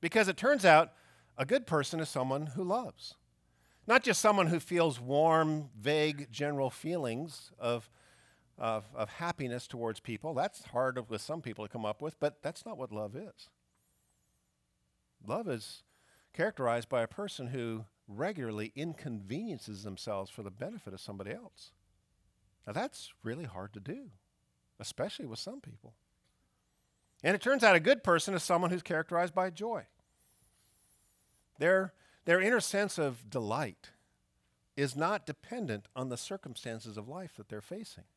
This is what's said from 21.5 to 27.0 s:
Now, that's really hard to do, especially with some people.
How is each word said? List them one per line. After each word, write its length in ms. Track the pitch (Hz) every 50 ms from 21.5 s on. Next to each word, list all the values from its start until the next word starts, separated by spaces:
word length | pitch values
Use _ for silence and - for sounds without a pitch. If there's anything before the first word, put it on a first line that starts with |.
| _ - - - _ _ _ _ _ _ _ _ _ _ _ _ _ _ _ _ _ _ _
Now, 60 | - 104
that's 400 | 135 220 294 - - - - - _ _
really 220 | 113 113 147 170
hard 280 | 127 95 92 95 101 104
to 60 | 104
do, 300 | 98 127 170 262 285 208 110 _ _ _ _ _ _ _ _ _ _ _ _ _
especially 460 | - - - - - 202 - - 269
with 120 | 135 110 113
some 220 | - - 233 277
people. 340 | - - 117 - _ - 117 _ _ _ _ _ _ _ _ _ _ _ _ _ _ _ _ _ _ _ _ _